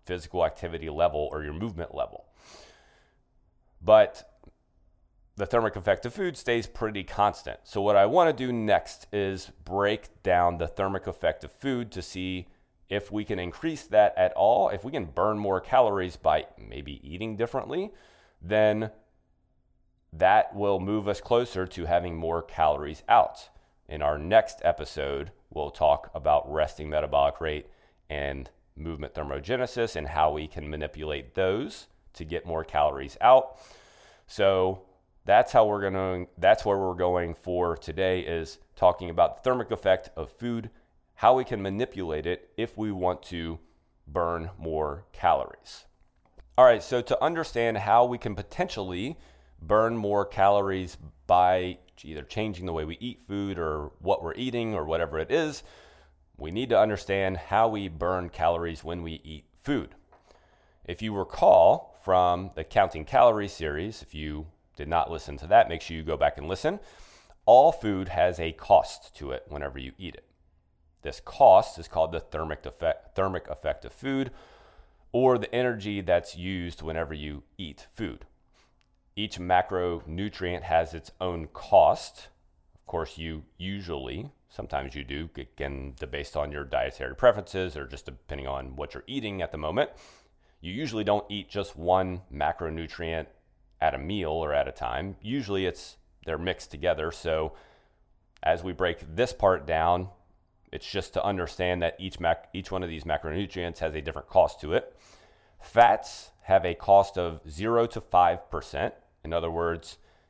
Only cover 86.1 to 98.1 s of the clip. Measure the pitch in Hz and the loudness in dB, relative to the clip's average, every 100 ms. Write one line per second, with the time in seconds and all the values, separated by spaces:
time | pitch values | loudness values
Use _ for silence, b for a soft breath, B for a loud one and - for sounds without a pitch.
86.1 | 71 71 78 73 73 69 67 65 - 65 | -10 -8 -6 -6 -6 -6 -4 -4 -6 -10
87.1 | 65 123 104 95 95 92 76 69 69 - | 2 2 2 -2 -6 -6 -6 -12 -14 -16
88.1 | 65 _ 71 67 67 65 65 71 65 - | -18 _ -12 -8 -8 -10 -12 -12 -12 -10
89.1 | 135 110 98 82 78 76 98 151 - B | -8 -8 -6 -6 -6 -4 -2 -2 -6 B
90.1 | B B _ _ _ 80 101 147 110 104 | B B _ _ _ -12 -8 -6 -4 0
91.1 | 104 - 101 95 104 98 - 85 92 92 | 0 0 -10 -8 -8 -8 -6 0 2 2
92.1 | 90 - 69 76 - 85 80 82 - 82 | -6 -10 -4 -2 -2 -6 -6 -10 -8 -6
93.1 | 82 78 _ _ _ _ _ 80 67 73 | -6 -8 _ _ _ _ _ -2 -2 -6
94.1 | 101 82 80 78 71 67 - 60 62 95 | -4 -4 -4 -2 -2 -2 -6 -6 -6 -8
95.1 | - 104 139 104 98 92 87 - - _ | -10 -8 -8 -4 -2 -2 -4 -14 -20 _
96.1 | _ - 80 87 90 - 76 85 85 80 | _ -8 -6 -4 -6 -10 -4 -2 0 -2
97.1 | - - 78 78 b b b b b _ | -6 -4 -2 -2 b b b b b _